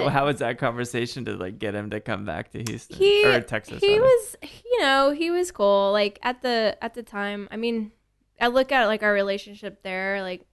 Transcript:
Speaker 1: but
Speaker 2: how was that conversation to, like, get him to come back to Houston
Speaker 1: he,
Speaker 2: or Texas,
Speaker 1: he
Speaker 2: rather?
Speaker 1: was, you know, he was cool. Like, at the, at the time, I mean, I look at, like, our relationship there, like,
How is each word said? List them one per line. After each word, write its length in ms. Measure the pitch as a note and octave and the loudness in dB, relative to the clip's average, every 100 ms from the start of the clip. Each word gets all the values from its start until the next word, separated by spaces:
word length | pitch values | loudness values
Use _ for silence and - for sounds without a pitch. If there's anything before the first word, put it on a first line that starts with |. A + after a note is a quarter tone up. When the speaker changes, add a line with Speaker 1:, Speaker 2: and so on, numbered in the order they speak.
Speaker 1:
but 60 | D#3+ | 2
Speaker 2:
how 160 | C#3 C#3+ | 2 0
was 120 | C#3 | 0
that 200 | A#2+ B2 | -4 -2
conversation 680 | C3 A#2+ A#2+ B2 A#2+ B2+ | -4 -2 -4 -4 -4 -6
to, 80 | A2+ G2 | -8 -8
like, 220 | F#2 G#2 | -8 -6
get 160 | G#2+ | -6
him 160 | G#2 G#2 | -6 -6
to 80 | G#2+ | -8
come 240 | - G2+ | -6 -8
back 280 | G2+ E2 - | -6 -8 -10
to 100 | - | -10
Houston 340 | A2+ A2 - - | -10 -10 -12 0
Speaker 1:
he, 280 | C#4 G4+ G#4 | 2 4 4
Speaker 2:
or 140 | - | 2
Texas, 400 | - A2 - - | 0 -6 -6 -2
Speaker 1:
he 80 | G4+ | 2
Speaker 2:
rather? 120 | G#4 | 4
Speaker 1:
was, 340 | C5 A#4+ G#4+ - D4 - | 6 4 2 -12 -18 -20
you 160 | A#4 A#4+ | -4 0
know, 300 | D4 C4+ C#4 | 4 4 4
he 200 | D4 E4+ | 2 0
was 180 | F4 F4+ | 0 -2
cool. 400 | - G3+ G3+ G3 | 2 4 4 4
Like, 300 | G#3 G#3 - | 2 0 -2
at 200 | - B3 | -6 -4
the, 360 | B3+ A#3 G#3+ - | -2 0 0 -2
at 140 | A3+ | -8
the 80 | A#3+ | -10
time, 460 | A3 G#3 G3+ G#3 G3+ | -10 -8 -6 -6 -10
I 60 | G#3+ | -6
mean, 340 | A#3 A#3 G#3+ - _ _ _ _ | -4 -2 -6 -12 _ _ _ _
I 60 | A#3+ | 2
look 240 | B3+ C4 | 2 4
at, 160 | C4+ G#3+ | 4 2
like, 160 | G#3+ | 2
our 100 | G#3+ | 2
relationship 680 | G3+ G3 G3+ G#3 G3+ G#3 - | 2 2 -2 -6 -14 -14 -12
there, 400 | G3 F#3 F#3+ G3 | -8 -6 -4 -4
like, 240 | F#3+ F3+ - | -6 -10 -14